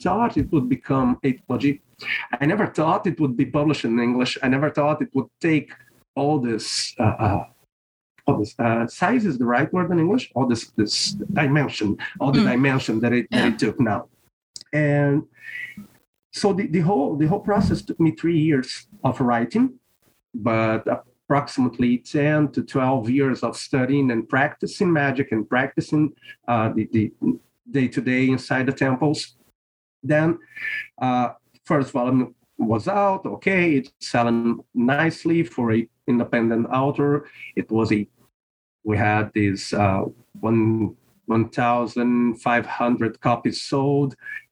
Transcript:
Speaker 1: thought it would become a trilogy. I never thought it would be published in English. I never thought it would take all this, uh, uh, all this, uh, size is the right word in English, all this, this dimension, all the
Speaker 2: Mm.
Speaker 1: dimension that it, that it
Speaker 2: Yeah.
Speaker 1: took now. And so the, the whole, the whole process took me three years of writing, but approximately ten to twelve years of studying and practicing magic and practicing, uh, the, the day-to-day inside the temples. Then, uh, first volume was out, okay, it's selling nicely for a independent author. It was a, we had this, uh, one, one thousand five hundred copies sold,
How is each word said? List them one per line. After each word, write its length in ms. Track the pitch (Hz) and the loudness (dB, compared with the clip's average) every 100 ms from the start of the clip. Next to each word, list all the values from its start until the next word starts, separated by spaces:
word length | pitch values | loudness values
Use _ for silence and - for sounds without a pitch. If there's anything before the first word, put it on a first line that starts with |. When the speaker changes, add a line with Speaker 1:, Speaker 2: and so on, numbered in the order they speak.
Speaker 1:
thought 340 | - 202 233 160 | -2 0 0 0
it 160 | - | 0
would 160 | 156 123 | 0 0
become 520 | 123 - 135 123 123 | -4 -2 0 0 0
a 100 | 139 | -2
trilogy. 500 | - - 120 143 139 _ _ - - - - | -4 -4 -2 -2 -2 _ _ -10 -8 -8 -2
I 60 | 143 | 0
never 180 | 202 190 | 0 -2
thought 400 | - 160 202 185 | -2 0 0 -2
it 140 | - | -2
would 180 | 147 120 | -2 0
be 80 | 123 | -2
published 400 | 147 151 143 120 | 0 0 0 0
in 140 | 117 | 0
English. 400 | 120 127 123 - | 2 0 -2 -2
I 60 | 131 | 0
never 240 | 135 147 | 0 0
thought 320 | 147 147 151 | 0 0 0
it 100 | 131 | -2
would 160 | 135 127 _ | -4 -4 _
take 340 | 165 156 - - - _ _ 135 | 0 0 -2 -16 -20 _ _ -2
all 240 | 143 151 | 0 0
this, 560 | 120 110 - - - - | 0 -4 -4 -6 -6 0
uh, 40 | |
uh, 420 | 110 - 107 95 - _ _ _ _ _ _ _ - | 0 2 0 -2 -6 _ _ _ _ _ _ _ -2
all 140 | 98 | 0
this, 160 | 104 - | -2 -2
uh, 300 | 117 117 117 | 0 0 -2
size 380 | - 180 240 208 | -2 0 2 0
is 120 | 123 | 0
the 80 | 123 | 0
right 260 | 123 156 | 0 0
word 200 | 180 170 | 0 0
in 80 | 170 | 2
English, 320 | 160 247 - | 2 0 -2
all 140 | - 127 | -2 0
this, 240 | 113 - | 0 -2
this 400 | - 104 - - - - | -2 -2 -2 -4 -6 -4
dimension, 640 | - 143 147 135 - 104 - - - | 0 2 2 0 -2 -4 -4 -8 -4
all 120 | 139 | 0
the 80 | 131 | 2
Speaker 2:
Mm. 120 | 208 | 2
Speaker 1:
dimension 460 | 123 139 131 120 110 | 2 2 2 0 -2
that 120 | 120 | 0
it, 140 | 120 113 | 0 0
that 160 | - 123 | 0 0
it 60 | |
Speaker 2:
Yeah. 60 | 110 | 0
Speaker 1:
took 160 | 110 - | -2 0
now. 280 | 117 101 - _ _ _ _ - - | 0 0 -6 _ _ _ _ -20 -6
And 540 | 151 147 143 143 143 - _ - - - - - _ _ _ _ | -2 0 2 2 0 -4 _ -16 -14 -14 -18 -20 _ _ _ _
so 200 | - 202 | -2 0
the, 140 | 180 151 | 0 0
the 120 | 170 | 0
whole, 380 | 165 208 285 147 | 2 2 0 0
the 100 | 156 | 0
whole 140 | 202 | 0
process 400 | - 202 180 165 | 2 2 2 0
took 180 | - - | -4 0
me 120 | 165 | 0
three 280 | 160 165 165 | 2 0 2
years 480 | 156 139 127 - - - | 2 2 0 -10 -16 -4
of 160 | 131 - | -4 0
writing, 540 | 123 117 117 220 262 - _ _ _ _ _ | 0 2 0 0 0 -2 _ _ _ _ _
but 540 | 117 110 113 110 110 107 | -6 -2 0 0 0 -2
approximately 1120 | - - _ - 139 - - 123 - 123 120 | -4 -6 _ -2 -2 0 0 -2 2 0 0
ten 520 | - 147 147 151 147 | -2 0 2 2 0
to 100 | - | -2
twelve 460 | - 139 131 135 110 | -4 0 0 0 0
years 340 | 135 135 117 | 2 2 0
of 140 | 117 - | -4 -6
studying 540 | - 135 127 143 131 | -4 -2 2 2 2
and 180 | 113 - | 0 0
practicing 640 | 131 147 - - - 190 | 0 0 -2 -8 -2 2
magic 400 | 160 139 131 135 | 2 2 0 -2
and 160 | 113 104 | -2 0
practicing, 640 | 127 139 - - 156 147 - - - - | 0 0 -4 -2 0 0 -4 -20 -14 -2
uh, 220 | 117 113 | 0 0
the, 140 | 110 107 | -2 0
the 180 | 113 107 - - - _ _ - | 0 -2 -2 -4 -4 _ _ -6
day-to-day 600 | 143 127 143 123 127 131 | -2 0 -2 -2 0 0
inside 360 | 127 - 131 135 | 0 -2 -2 0
the 60 | |
temples. 640 | 135 139 127 147 147 - _ _ _ _ _ _ _ | 0 -2 0 0 -2 -6 _ _ _ _ _ _ _
Then, 360 | 131 151 160 170 - - - - - - | 0 2 2 0 -8 -12 -8 -8 -12 -6
uh, 320 | 127 123 120 - _ _ - | -2 0 -2 -6 _ _ -2
first 260 | 151 131 | 0 0
volume 420 | 131 123 127 123 - _ - | -2 2 2 0 -6 _ -6
was 300 | 113 110 170 | 0 0 0
out, 380 | 202 202 190 - | 0 0 0 -6
okay, 480 | 101 196 190 175 | -4 0 2 2
it's 180 | 139 - _ | 0 -2 _
selling 640 | - 123 117 117 117 113 - | -4 0 2 2 0 -2 -4
nicely 720 | 120 120 147 165 - 170 165 | -2 2 2 0 0 0 0
for 300 | 160 - 117 | 0 -2 0
a 120 | 113 113 _ - | 0 0 _ -2
independent 600 | 123 117 120 113 117 117 | 0 2 0 2 0 0
author. 600 | 131 139 143 143 143 - - - - | 0 0 0 0 0 -4 -18 -8 -6
It 120 | - | -2
was 220 | 110 107 | 0 2
a, 160 | 107 101 _ _ _ _ _ _ _ 110 | 0 -2 _ _ _ _ _ _ _ -2
we 100 | 101 | 0
had 380 | 107 107 104 | 2 2 0
this, 400 | 110 101 95 - | 0 0 0 -4
uh, 320 | 101 101 95 - - _ 101 | 0 2 2 -4 -8 _ -6
one, 560 | 107 113 110 110 101 - _ _ - | 0 2 2 2 -2 -6 _ _ -2
one 240 | 113 110 | 0 0
thousand 840 | - 120 120 113 123 120 120 120 110 | 0 2 2 -2 -2 0 2 0 0
five 240 | 127 120 - | 0 0 0
hundred 540 | - 123 120 113 - | -2 0 0 0 -2
copies 420 | 123 117 123 - | -2 0 -2 -6
sold, 540 | - 143 139 143 139 - - - - | -4 0 2 2 0 -4 -14 -14 -10